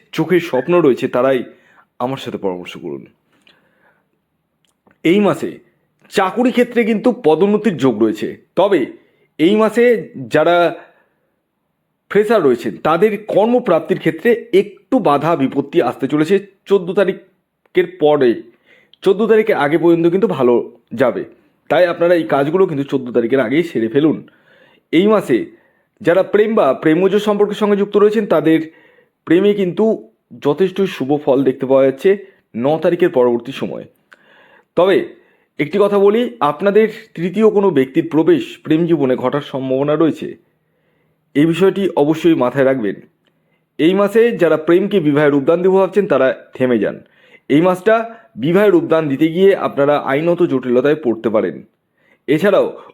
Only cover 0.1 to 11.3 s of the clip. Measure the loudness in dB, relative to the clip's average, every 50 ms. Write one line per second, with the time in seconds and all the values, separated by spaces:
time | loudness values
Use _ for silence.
0.1 | -6 -6 -2 0 0 -2 -2 -2 -4 -4 -2 0 0 2 4 2 2 0 -2 -4
1.1 | -2 0 0 0 0 -2 -4 -8 -14 _ _ _ _ _ _ _ _ -10 -8 -8
2.1 | -8 -10 -10 -12 -10 -8 -6 -8 -8 -8 -10 -14 -16 -14 -12 -12 -12 -14 -14 -20
3.1 | _ _ _ _ _ _ _ _ _ _ _ _ _ _ _ _ _ _ _ _
4.1 | _ _ _ _ _ _ _ _ _ _ _ _ _ _ _ _ _ _ -2 0
5.1 | 2 2 2 0 0 -2 -6 -10 -12 -14 _ _ _ _ _ _ _ _ _ _
6.1 | -4 -2 -2 -2 -2 -2 -2 0 0 0 -2 0 0 -2 -2 0 -2 -2 0 -2
7.1 | -2 0 0 0 2 2 2 0 0 0 -2 -2 -2 0 0 0 0 2 0 0
8.1 | 0 -2 -8 -10 -10 -14 _ _ _ 0 0 2 2 0 -2 -4 -8 -14 _ _
9.1 | _ _ _ _ _ 0 0 2 2 2 2 2 2 2 2 2 2 0 -2 -8
10.1 | -14 -16 -8 -2 0 2 2 2 2 2 2 0 -2 -6 -12 -20 _ _ _ _
11.1 | _ _ _ _